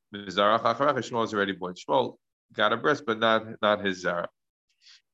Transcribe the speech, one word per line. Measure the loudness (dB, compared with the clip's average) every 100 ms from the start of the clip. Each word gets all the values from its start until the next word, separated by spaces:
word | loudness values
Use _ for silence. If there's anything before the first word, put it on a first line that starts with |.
| _
Zarach | -14 -6 2 4 4
Acharech, | 2 0 0 0
Yishmael | -2 -4
is | -2
already | 0 -2
born. | -2 -8
Yishmael | -10 0 0 0 -6 _ _ _
got | 0 0
a | 2
bris, | 0 0
but | -2 0
not, | 2 2 -2 -2
not | 0 2
his | 0 -2
Zara. | -4 -4 -6 _ _ _ _ _ -20 -20 _